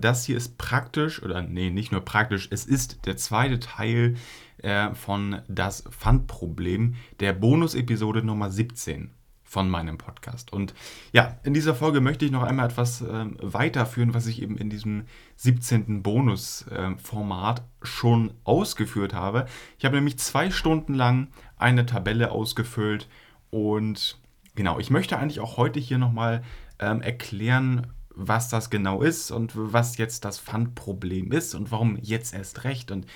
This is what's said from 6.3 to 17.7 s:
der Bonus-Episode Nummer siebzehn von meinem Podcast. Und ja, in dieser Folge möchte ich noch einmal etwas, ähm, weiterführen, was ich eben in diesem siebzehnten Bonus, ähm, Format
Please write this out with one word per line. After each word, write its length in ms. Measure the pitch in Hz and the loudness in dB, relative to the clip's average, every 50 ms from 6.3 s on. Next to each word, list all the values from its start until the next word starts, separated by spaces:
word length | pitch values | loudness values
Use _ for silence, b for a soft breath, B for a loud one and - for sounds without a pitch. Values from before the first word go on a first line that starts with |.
| - - - 82 - 85 87 87 92 104 113 120 120 B B B B B | -6 -8 -8 -6 -6 -4 -2 0 2 2 2 2 0 B B B B B
der 140 | 98 101 92 | 0 0 2
Bonus-Episode 880 | 92 104 117 143 165 170 160 - 127 123 117 117 101 110 107 107 113 110 | 4 6 6 6 6 4 2 0 -2 0 0 0 0 0 0 0 0 0
Nummer 280 | 110 107 107 104 98 | 0 0 0 -2 0
siebzehn 600 | 95 101 117 123 120 - - 85 76 71 78 - - - _ _ _ _ _ - | 0 -2 -2 -2 -4 -8 -8 -8 -8 -8 -10 -12 -16 -20 _ _ _ _ _ -6
von 200 | - 95 98 92 | -2 0 0 0
meinem 260 | 90 85 82 78 78 | 0 -2 -2 -6 -8
Podcast. 560 | 80 - - - - - - 123 - - - - | -10 -12 -14 -18 -16 -14 -12 -12 -12 -12 -8 -6
Und 220 | 98 98 95 - B B B B B B B | -4 -4 -6 -6 B B B B B B B
ja, 280 | B 117 113 120 - - - | B 6 6 4 2 -6 -2
in 120 | 139 143 | 0 2
dieser 200 | 156 151 160 147 | 2 4 2 2
Folge 280 | 120 151 156 147 139 127 | 2 2 4 4 4 4
möchte 240 | 135 156 - 151 | 4 2 2 2
ich 40 | 143 | 2
noch 120 | 131 127 123 | 2 2 2
einmal 240 | - 127 131 123 | 2 2 2 2
etwas, 340 | 120 120 - 120 120 120 - | 0 2 0 0 0 0 -4
ähm, 380 | 120 - 104 110 113 107 - - | -6 -6 -4 -4 -6 -6 -8 -8
weiterführen, 720 | - 98 - 104 135 160 - 139 117 120 - 120 120 120 117 | -6 -4 0 0 0 2 2 2 0 0 2 2 2 2 2
was 140 | 117 113 | 2 0
ich 160 | 113 110 - 101 | -2 -4 -4 -4
eben 160 | 104 104 - | -6 -4 -4
in 100 | 104 107 | -4 -6
diesem 360 | 107 104 107 107 104 104 104 B B B B B B | -6 -6 -4 -4 -4 -4 -6 B B B B B B
siebzehnten 680 | B - 127 123 123 120 - 123 113 117 113 107 101 92 | B 4 4 4 4 4 2 2 2 2 2 -2 -2 0
Bonus, 640 | 101 107 127 139 120 98 92 - - - - - - | 2 2 4 4 4 2 0 -2 -8 -10 -10 -12 -10
ähm, 280 | - - 92 92 92 - | -6 -4 -4 -4 -4 -6
Format 640 | - - 110 104 104 101 92 90 95 110 120 120 - - | -8 -8 -6 -6 -4 -4 -4 -2 0 -2 -2 -2 -4 -12